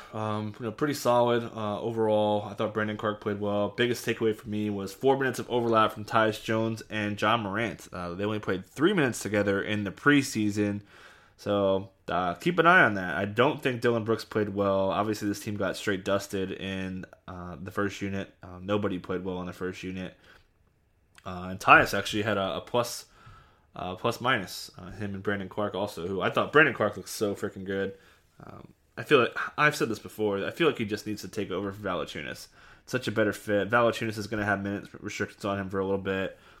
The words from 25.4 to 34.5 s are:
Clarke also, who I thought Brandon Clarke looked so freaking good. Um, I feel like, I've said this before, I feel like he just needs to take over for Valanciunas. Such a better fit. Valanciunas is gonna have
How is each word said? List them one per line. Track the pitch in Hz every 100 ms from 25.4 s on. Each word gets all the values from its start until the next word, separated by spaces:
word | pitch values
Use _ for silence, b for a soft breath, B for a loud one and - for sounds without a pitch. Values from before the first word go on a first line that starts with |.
| 95
Clarke | - 104 95
also, | 104 - 87
who | 95
I | 107
thought | 123 98
Brandon | 147 151
Clarke | 107 104 98
looked | -
so | - 104 95
freaking | 101 98 95
good. | 98 98 - b b b -
Um, | - - - _ _ -
I |
feel | - 143
like, | 113 - - -
I've | 147 147
said | 131
this | 104
before, | - - 107 98 90
I |
feel | - 160
like | 120
he | 104
just | 104 107
needs | 104
to | 92
take | - 98
over | 92 101
for | 101
Valanciunas. | 98 87 73 - 67 - - B B B -
Such | 127 120
a |
better | 107 104
fit. | 95 110 101 98
Valanciunas | 120 117 - 113 107
is | 101
gonna | 107
have | 104